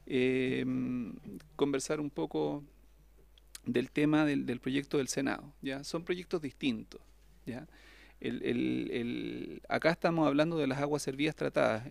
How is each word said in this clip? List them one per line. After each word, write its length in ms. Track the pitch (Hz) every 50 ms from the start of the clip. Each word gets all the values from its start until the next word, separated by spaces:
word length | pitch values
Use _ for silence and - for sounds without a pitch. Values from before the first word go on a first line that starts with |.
| -
eh, 580 | - - 127 127 131 127 131 127 127 131 131 131 131 127 127 127 127 127 123 117 90 - - - 110 - - - - -
conversar 420 | - 143 143 139 135 - - 156 151
un 120 | 151 147
poco 520 | - - 160 151 - 156 151 151 147 147 143 143 - - - - - - - - - - - - - - - - - - -
del 260 | 123 120 120 127 131
tema 340 | - 151 147 151 151 151 156
del, 220 | 147 143 139 131
del 140 | 131 120 120
proyecto 380 | - 135 131 143 143 - - 147
del 100 | 127 -
Senado, 440 | - 139 135 127 104 - - 143 - -
¿ya? 220 | - 135 135 139
Son 220 | 147 - - 165 170
proyectos 360 | - 180 180 180 - - 170
distintos, 600 | 156 127 - - - 139 113 110 - - - - - - - - - - - - -
¿ya? 200 | - 113 127 156 - - - - - - - - - - -
El, 200 | - 123 120 - -
el, 460 | - 120 123 127 127 123 127 120 -
el, 680 | - 120 117 120 123 120 113 117 120 - - - 78 - - -
acá 220 | - 123 - 156
estamos 380 | 170 - - 175 170 160 156 143
hablando 280 | 139 147 151 170 170
de 120 | 160 143 135
las 100 | 131 139
aguas 240 | 143 147 151 143
servidas 320 | - 143 135 135 147 156 151
tratadas, 560 | - - 139 - - 131 113 110 110 123 -